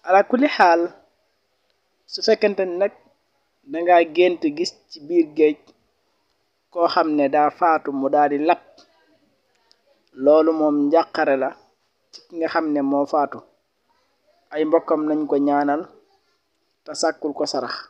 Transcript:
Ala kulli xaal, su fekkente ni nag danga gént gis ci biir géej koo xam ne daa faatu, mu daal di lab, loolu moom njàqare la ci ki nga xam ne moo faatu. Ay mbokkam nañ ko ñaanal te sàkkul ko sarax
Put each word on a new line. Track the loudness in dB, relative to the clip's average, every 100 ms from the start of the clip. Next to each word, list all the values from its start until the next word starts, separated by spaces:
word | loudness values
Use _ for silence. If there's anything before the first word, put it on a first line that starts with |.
Ala | 4 2
kulli | 2 0 0
xaal, | 4 4 4 0 -8 _ _ _ _ _ _ _ _ _ _ _
su | -6
fekkente | 0 2 0 -2
ni | -4 -2
nag | -4 -6 _ _ _ _ _ _ -12
danga | -6 2 2
gént | 2 2 2 2 -4 -4
gis | -8 _ _
ci | -20
biir | -2 0 0
géej | 2 0 0 _ _ _ _ _ _ _ _ _ _ _
koo | -2 0
xam | 2 0
ne | 0 0
daa | 2 0
faatu, | 0 0 0 -2
mu | -4 -2
daal | 0 0
di | 0
lab, | 0 -2 _ _ _ _ _ _ _ _ _ _ _ _ _ _ _ 0
loolu | 4 6 4
moom | 2 0 0 2
njàqare | 2 0 -2 0 0
la | -2 -8 _ _ _ _ _
ci | -20 _
ki | -6
nga | -4
xam | -2 -2
ne | -2
moo | 0 -2 -2
faatu. | -2 -4 -8 -20 _ _ _ _ _ _ _ _ _ _
Ay | -6
mbokkam | 0 -2 0 -4 -2
nañ | -4 -2
ko | -2
ñaanal | 0 0 -2 -4 -8 _ _ _ _ _ _ _ _ _ -16
te |
sàkkul | -6 -6 -4 -10
ko | -6 -6
sarax | -6 -8 -12